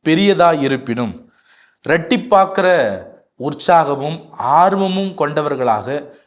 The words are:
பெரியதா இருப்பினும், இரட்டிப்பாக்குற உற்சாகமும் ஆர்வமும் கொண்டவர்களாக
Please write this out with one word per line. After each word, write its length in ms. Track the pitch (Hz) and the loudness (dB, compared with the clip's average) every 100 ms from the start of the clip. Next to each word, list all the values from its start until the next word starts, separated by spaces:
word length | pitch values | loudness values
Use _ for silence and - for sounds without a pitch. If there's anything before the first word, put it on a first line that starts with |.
பெரியதா 560 | 156 165 202 180 170 156 | -2 2 2 4 2 2
இருப்பினும், 720 | 139 131 123 117 113 85 - _ _ _ _ _ - | 0 -2 -4 -4 -6 -8 -20 _ _ _ _ _ -2
இரட்டிப்பாக்குற 1080 | 165 165 247 - 196 190 196 185 175 113 95 - - _ _ | -2 0 -4 2 2 2 2 2 2 0 -4 -12 -20 _ _
உற்சாகமும் 920 | 123 - - 170 143 139 147 165 - | -8 -4 2 4 2 -2 -6 -8 -12
ஆர்வமும் 840 | - 120 156 190 196 190 190 196 | -8 0 4 4 2 -2 -2 -6
கொண்டவர்களாக 1000 | 175 147 151 147 131 123 107 110 147 143 - | -4 -2 -2 -4 -2 0 -2 -4 -8 -10 -20